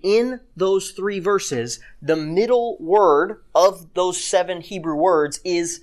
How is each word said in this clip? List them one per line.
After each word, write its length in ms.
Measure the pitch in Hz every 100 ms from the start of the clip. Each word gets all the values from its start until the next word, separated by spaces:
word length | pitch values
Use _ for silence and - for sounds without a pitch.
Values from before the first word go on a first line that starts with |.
in 360 | 190 220 247 247 - 165
those 360 | 190 190 190
three 280 | - 196 196
verses, 600 | 180 196 - 123 123 - - -
the 140 | 143 160
middle 640 | 156 175 233 247 233 -
word 640 | 160 208 185 147 190 214 -
of 400 | 160 185 - 160 180
those 280 | 180 175
seven 380 | - 190 180 175
Hebrew 340 | - 190 160 151
words 460 | 185 160 147 -
is 380 | 185 175 170 -